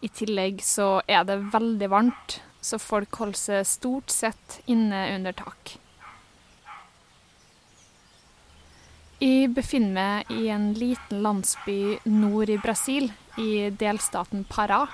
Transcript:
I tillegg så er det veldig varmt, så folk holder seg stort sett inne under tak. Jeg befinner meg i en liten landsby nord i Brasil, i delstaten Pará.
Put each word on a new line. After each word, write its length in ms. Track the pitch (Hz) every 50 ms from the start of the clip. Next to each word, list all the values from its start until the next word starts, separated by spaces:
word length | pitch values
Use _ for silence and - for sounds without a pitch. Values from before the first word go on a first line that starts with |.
| -
I 60 | 214
tillegg 520 | - - 220 208 214 196 190 190 196 190 -
så 360 | - - - 202 196 190 190 - -
er 160 | 208 180 175 190
det 100 | 196 196 202 202 214
veldig 360 | 226 226 233 226 208 202 196
varmt, 480 | 196 202 226 247 240 - - - - - - - - -
så 200 | - - - 220
folk 360 | - - - 208 202 - - -
holder 180 | 233 208 196 -
seg 280 | - - 202 196 196 196
stort 440 | - - - 254 254 269 - -
sett 460 | - - - 220 220 - _ _ - - - -
inne 380 | 240 226 226 214 202 190 190 - 196
under 220 | 190 190 185 180
tak. 400 | - - - - _ _ - - - _ _ - _ - - - - - _ _ _ _ _ - _ _ - - - - - _ _ _ _ _ _ _ _ _ _ _ _ _ _ _ _ _ _ - _ _ _ _ _ _ _ _ _ _ _ _ - - - - - - - - - - - - - - - 285
Jeg 280 | 262 262 262 269 262 240
befinner 380 | 262 247 - - 269 226 202 190
meg 360 | 185 190 196 202 208 - - 233
i 140 | 220 226 220
en 200 | 214 208 208 208 208
liten 460 | 220 240 247 254 - - - 214 202 202
landsby 760 | 214 208 196 190 - - - - - 202 196 202 202 214 - - 233
nord 380 | 208 214 214 208 202 214 214 214
i 60 | 214 208
Brasil, 520 | 202 - 220 - - - 262 285 285 240 208 - - - - -
i 300 | 226 220 214 208 202 208
delstaten 720 | 196 202 220 208 208 214 - - - - 180 - - 196 196 -
Pará. 320 | - - 208 208 196 214 285 285